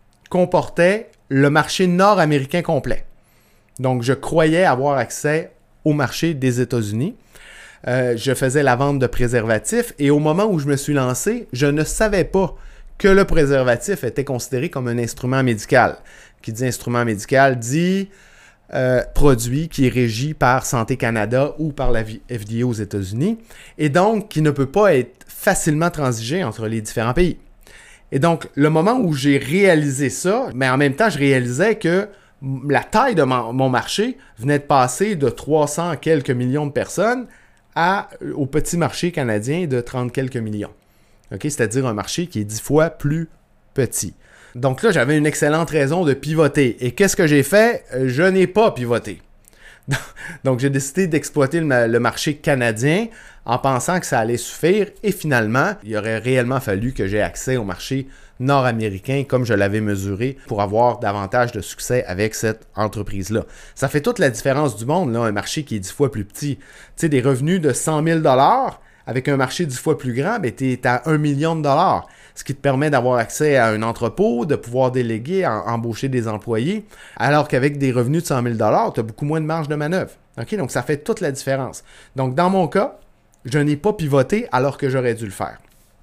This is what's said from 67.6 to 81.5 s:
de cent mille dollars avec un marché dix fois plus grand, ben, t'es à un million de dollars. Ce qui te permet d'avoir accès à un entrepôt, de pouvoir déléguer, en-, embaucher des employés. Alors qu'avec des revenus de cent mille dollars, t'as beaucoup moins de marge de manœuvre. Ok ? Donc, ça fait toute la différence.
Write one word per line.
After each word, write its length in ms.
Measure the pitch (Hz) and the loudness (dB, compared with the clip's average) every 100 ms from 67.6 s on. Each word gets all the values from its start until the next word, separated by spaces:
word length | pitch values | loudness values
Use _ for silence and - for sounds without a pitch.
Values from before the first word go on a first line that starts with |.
de 120 | 151 | 0
cent 260 | 120 - 151 | 0 -2 0
mille 220 | 160 165 | 2 2
dollars 580 | 156 127 147 247 240 - - _ - | 4 6 6 4 0 -6 -20 _ -8
avec 220 | 127 139 | -4 0
un 80 | 135 | 0
marché 300 | 131 - 165 | 0 -2 -4
dix 120 | 123 | -2
fois 200 | 165 143 | -2 -2
plus 160 | 127 | -2
grand, 240 | 120 160 233 | -2 -2 -2
ben, 120 | 127 | -4
t'es 300 | - 131 123 | -2 -2 0
à 180 | 123 123 160 | 0 0 2
un 80 | 151 | 2
million 360 | 151 139 160 | 2 0 0
de 60 | 165 | 0
dollars. 480 | 147 143 185 98 - - - | 2 2 4 0 -4 -18 -20
Ce 80 | - | -14
qui 120 | - | -10
te 60 | 131 | -2
permet 280 | 143 131 151 | 0 0 2
d'avoir 300 | 139 123 123 | 2 2 0
accès 380 | 110 - 151 135 | -2 -2 2 4
à 120 | 113 | 4
un 140 | 107 | 2
entrepôt, 640 | 113 113 117 - 214 240 190 | -2 -2 -4 0 0 0 -2
de 100 | 131 | -2
pouvoir 340 | 120 123 127 | -2 0 0
déléguer, 560 | 127 117 110 127 190 170 | 0 -2 -4 -4 -2 -2
en-, 160 | 107 90 | -2 -4
embaucher 420 | 117 117 110 139 | -4 -4 -4 -2
des 180 | 127 113 | -2 -2
employés. 600 | 107 - 110 139 214 - - - - | -6 -4 -2 -2 -4 -8 -20 -20 -2
Alors 300 | 120 147 143 | 2 2 2
qu'avec 300 | 143 143 143 | 0 0 0
des 160 | 135 | 0
revenus 300 | 123 120 160 | 2 2 0
de 60 | - | 0
cent 120 | 135 | -2
mille 160 | 120 113 | -2 0
dollars, 380 | 107 160 220 | 2 2 0
t'as 80 | - | -4
beaucoup 240 | 110 - 147 | -6 -6 -4
moins 160 | 160 | -2
de 40 | 156 | -2
marge 220 | 165 147 | -4 -4
de 60 | |
manœuvre. 380 | 151 151 185 127 - _ - | -4 -2 -2 -4 -10 _ -14
Ok ? 160 | 117 208 | -8 -6
Donc, 140 | 131 | -4
ça 120 | 131 | -4
fait 140 | 120 147 | -4 -4
toute 240 | - 214 | -4 -4
la 100 | 160 | -4
différence. 540 | 127 - | -4 -4